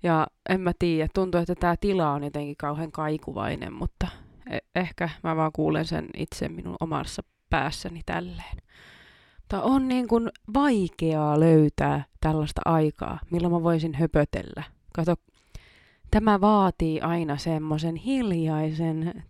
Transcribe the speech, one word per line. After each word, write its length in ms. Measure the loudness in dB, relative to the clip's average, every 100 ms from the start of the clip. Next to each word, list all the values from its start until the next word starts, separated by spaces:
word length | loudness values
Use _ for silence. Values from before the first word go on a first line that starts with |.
Ja 240 | 2 2 0 _ -4
en 120 | 0
mä 100 | 0 0
tiedä, 300 | 0 2 0
tuntuu, 280 | 0 0 0
että 140 | 0 0
tää 200 | 0 0
tila 340 | 0 2 0
on 120 | 0
jotenkin 340 | -4 -6 -8 -6
kauhean 340 | -6 -6 -8
kaikuvainen, 800 | -6 -4 -4 -6 -6 -4 -6 -8
mutta 340 | -6 -6 _ -6 -6 -20 -20 -10
e-, 300 | -10 -4 -4
ehkä 300 | -4 -4 -6 -4
mä 120 | -4 -2
vaan 160 | -2
kuulen 340 | 0 0 0 -2
sen 220 | -4 -8 -8
itse 320 | -10 -6 -8
minun 260 | -8 -10 -8
omassa 440 | -6 -4 -6 -10 -14 _ _
päässäni 520 | -2 -2 -4 -10 -10 -6
tälleen. 520 | -6 -6 -12 -12 -14 _ -20 -20 -20 -20 _ _ _
Mutta 240 | -6 -2
on 260 | 2 2 4
niin 200 | 0 2
kuin 220 | 2 0 -8 -4
vaikeaa 840 | 2 4 4 0 -2 0 2 2 6
löytää 640 | 8 8 6 4 0 0 -4 -4
tällaista 420 | -2 0 -2 -2 0
aikaa, 540 | 2 2 -2 -8 -8 -4
milloin 220 | -2 0
mä 100 | 2
voisin 300 | 2 2 0
höpötellä. 680 | 0 2 4 2 0 -8 -12 -14 _ _
Kato, 220 | -4 0 0 _ _ _ -20 _ _ _ _ 2
tämä 300 | 2 4 4
vaatii 600 | 6 6 4 2 -2 0
aina 360 | 0 -2 -2 -4
semmoisen 580 | -2 -2 0 -2 -2 -4
hiljaisen 1300 | -2 0 0 0 0 0 -2 -2 -2 -2 -4 -6 -16